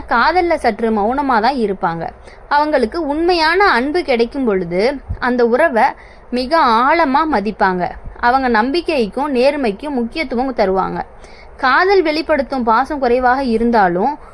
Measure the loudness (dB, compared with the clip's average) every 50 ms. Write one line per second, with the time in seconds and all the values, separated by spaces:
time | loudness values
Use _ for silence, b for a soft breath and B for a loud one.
0 | -2 0 0 2 2 2 2 2 2 0 0 0 0 -2 -2 0 -2 -2 0 0
1 | 0 0 0 -2 0 0 0 2 2 0 0 0 -2 -2 -4 -2 -4 -4 -4 -4
2 | -8 -10 -12 -16 B B B B B -2 0 0 0 2 0 0 0 0 -4 -4
3 | -4 -4 -2 -2 0 0 2 2 2 2 2 2 4 4 2 2 0 0 -2 -2
4 | 0 0 0 0 0 -2 -2 -4 -2 0 0 0 -2 -2 -2 0 0 0 -2 -4
5 | -6 -8 -8 -4 -4 -2 0 2 2 2 2 2 2 2 2 2 2 0 0 B
6 | B B B B B B -6 -6 -4 0 2 2 4 4 4 4 4 2 2 2
7 | 2 2 2 0 0 0 0 -2 -2 -2 -2 0 0 0 0 0 -4 -4 -6 -8
8 | -14 -16 -8 -2 0 2 2 2 2 2 2 2 2 0 0 -2 -2 -2 0 0
9 | -2 -2 -2 -4 -4 -2 0 2 2 2 2 0 -2 -4 -4 -4 -6 -6 -4 -4
10 | -4 -4 -4 -6 -6 -4 -4 -4 -4 -2 -2 0 0 0 0 0 -2 -4 -4 -8
11 | -10 -12 -14 B B B B B B B B -4 -2 0 2 2 2 4 4 2
12 | 2 2 0 -2 -2 0 0 -2 -2 -2 -4 -4 0 2 2 2 0 -2 -4 -2
13 | 0 0 2 2 2 2 2 2 0 0 0 0 0 2 2 4 4 2 2 0
14 | -2 -2 -4 -6 B B